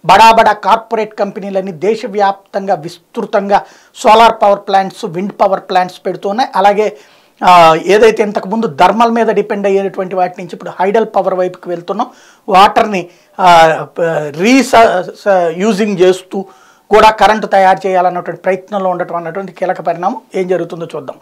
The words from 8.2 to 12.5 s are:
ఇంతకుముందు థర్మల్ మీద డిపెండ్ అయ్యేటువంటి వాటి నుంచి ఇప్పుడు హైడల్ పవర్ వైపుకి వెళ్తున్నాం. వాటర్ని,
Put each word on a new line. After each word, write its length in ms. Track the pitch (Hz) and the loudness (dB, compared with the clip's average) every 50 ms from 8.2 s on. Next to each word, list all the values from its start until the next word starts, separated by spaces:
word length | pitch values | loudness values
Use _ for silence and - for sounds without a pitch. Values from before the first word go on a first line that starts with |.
| 214 | -4
ఇంతకుముందు 440 | 202 208 214 - 190 202 226 214 | -2 -2 -6 -6 -4 -6 -4 -4
థర్మల్ 440 | 165 143 135 175 185 202 220 233 233 | -6 0 0 0 2 2 2 0 0
మీద 160 | 226 233 226 | 0 0 0
డిపెండ్ 400 | 226 202 196 202 - 220 202 202 | 0 0 -2 -2 -4 -6 -4 -2
అయ్యేటువంటి 480 | 202 196 196 196 190 190 - 190 180 196 | -2 -2 -2 -2 -4 -6 -8 -8 -6 -2
వాటి 200 | 185 180 180 180 - | -4 -4 -4 -4 -12
నుంచి 100 | 185 170 - | -16 -16 -16
ఇప్పుడు 180 | - 185 170 160 - | -14 -14 -16 -6 -4
హైడల్ 260 | 180 196 196 226 220 220 - | -4 0 0 0 -2 0 -2
పవర్ 180 | 202 180 190 185 | -2 -2 -2 -2
వైపుకి 360 | 185 185 180 180 - - 180 | -2 -4 -4 -6 -10 -10 -10
వెళ్తున్నాం. 380 | 175 170 170 - 196 208 - - - _ _ _ _ _ _ | -10 -10 -8 -8 -6 -6 -6 -8 -10 _ _ _ _ _ _
వాటర్ని, 580 | - | 2